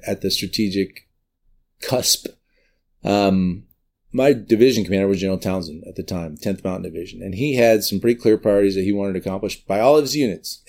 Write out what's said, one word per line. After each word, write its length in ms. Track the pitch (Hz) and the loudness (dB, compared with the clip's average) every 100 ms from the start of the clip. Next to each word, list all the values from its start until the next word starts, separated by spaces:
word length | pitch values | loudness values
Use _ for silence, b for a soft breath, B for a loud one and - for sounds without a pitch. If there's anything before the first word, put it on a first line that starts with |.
at 160 | - 98 | -8 -4
the 80 | 95 | -4
strategic 800 | - 98 - 104 98 95 - _ _ _ _ _ _ _ - | -4 -6 -4 -2 -2 -6 -10 _ _ _ _ _ _ _ -14
cusp, 460 | - 123 - - - - _ _ _ _ _ _ | -6 -2 -2 -2 -6 -18 _ _ _ _ _ _
um, 600 | 101 101 98 95 92 92 - _ _ _ _ | -2 2 2 2 0 -4 -12 _ _ _ _
my 200 | 127 135 | 0 2
division 540 | 120 98 110 131 113 | 2 2 4 4 4
commander 220 | 92 98 98 | -2 0 0
was 120 | 95 | 0
General 180 | 95 92 | -2 -4
Townsend 460 | 95 92 80 78 | -4 -6 -8 -14
at 100 | - | -14
the 80 | 92 | -12
time, 340 | 85 90 82 76 | -8 -8 -8 -8
tenth 260 | 104 95 | -6 -6
Mountain 260 | 95 92 90 | -6 -6 -8
Division, 320 | 82 90 95 | -10 -12 -12
and 140 | 95 | -10
he 200 | 95 147 | -4 -2
had 280 | 127 117 110 | 4 4 4
some 160 | - 98 | 2 0
pretty 200 | 117 120 | 0 2
clear 180 | 113 107 | 4 4
priorities 380 | 110 101 101 | 4 4 4
that 80 | 95 | 2
he 100 | 95 | -2
wanted 200 | 101 98 | -2 -2
to 60 | 92 | -4
accomplish 440 | 95 95 101 - | -6 -6 -6 -8
by 140 | - 98 | -4 2
all 180 | 123 151 | 4 4
of 60 | |
his 120 | 135 | 2
units, 460 | 147 123 90 - - | -2 -2 -4 -12 -16